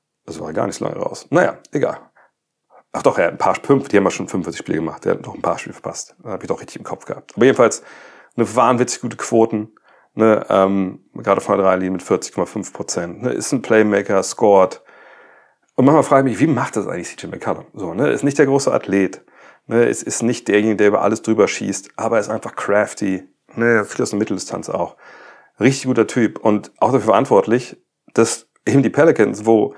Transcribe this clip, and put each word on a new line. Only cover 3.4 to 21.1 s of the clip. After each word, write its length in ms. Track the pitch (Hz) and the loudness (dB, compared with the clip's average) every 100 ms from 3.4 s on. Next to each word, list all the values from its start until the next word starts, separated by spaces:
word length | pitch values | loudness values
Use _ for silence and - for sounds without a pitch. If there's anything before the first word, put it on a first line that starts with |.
| 101 | -2
fünf, 340 | 90 - 139 135 | -2 2 0 4
die 100 | 101 | 2
haben 60 | |
ja 60 | 95 | 2
schon 180 | - 92 | -2 -6
fünfundvierzig 320 | 98 85 80 | -6 -6 -10
Spiele 180 | - 80 | -6 -4
gemacht, 260 | 82 - | -4 -6
der 80 | - | -4
hat 140 | 90 - | -4 -6
noch 80 | |
ein 80 | - | -8
paar 160 | 85 85 | -4 -4
Spiele 160 | - | -8
verpasst. 420 | - - - - _ | -12 -12 -12 -14 _
Da 80 | 117 | -14
hab 120 | 95 | -12
ich 60 | - | -8
doch 100 | - | -10
richtig 180 | - - | -10 -16
im 80 | |
Kopf 200 | - - | -14 -14
gehabt. 300 | - - - - | -12 -14 -12 2
Aber 80 | |
jedenfalls 380 | 127 135 117 - - - - - _ | 2 4 2 2 -12 -20 -20 -20 _
eine 220 | - 117 120 | -4 -2 2
wahnwitzig 460 | 120 123 123 - | 2 2 0 -4
gute 160 | - 120 | -8 -8
Quoten, 560 | - 120 113 107 107 _ _ _ _ | -2 2 2 0 -6 _ _ _ _
ne, 320 | - 110 107 - | 0 4 4 2
ähm, 560 | 98 95 98 95 - _ | 2 2 2 -2 -6 _
gerade 300 | - - 98 | -10 0 0
von 160 | - 101 | 2 0
der 80 | 95 | 2
Dreierlinie 240 | 92 92 | 2 0
mit 120 | 92 | -4
vierzig 300 | - 95 - | -2 -2 -2
Komma 140 | - 87 | -6 -6
fünf 260 | - 95 | -6 -10
Prozent, 480 | - 98 - 87 87 | -12 -8 -8 -8 -6
ne, 100 | 123 | -6
ist 220 | 120 - | -4 -4
ein 80 | 131 | -4
Playmaker, 600 | - 110 107 101 101 98 | 2 2 4 2 0 -2
scored. 600 | - - 113 98 92 - _ - - - _ _ _ _ _ | -2 0 4 6 4 0 _ -20 -20 -20 _ _ _ _ _
Und 100 | - | 2
manchmal 180 | 131 156 | 4 4
frage 280 | 139 139 135 | 4 2 2
ich 80 | 113 | 2
mich, 100 | 165 | 0
wie 20 | |
macht 260 | 123 - - | 2 -2 -4
das 100 | 98 | -6
eigentlich 220 | 90 85 | -8 -10
C 180 | - 87 | -14 -14
J 40 | |
McCollum? 360 | 92 - 95 - | -10 -6 -8 -8
So, 180 | - 90 | -12 -10
ne, 160 | 85 143 | -2 -2
ist 160 | 120 | 0
nicht 140 | - 139 | -2 2
der 80 | 139 | 2
große 260 | 139 - | 2 0
Athlet, 500 | - - 98 95 - _ _ - _ _ | -2 0 0 0 -4 _ _ -20 _ _
ne, 180 | 117 | 2
ist, 180 | 120 113 | 2 0
ist 200 | - - | -4 -4
nicht 260 | 117 123 - | -2 -2 0
derjenige, 280 | 104 110 104 | 2 2 2
der 120 | 104 | 2
über 140 | 101 | 4
alles 180 | 101 | 0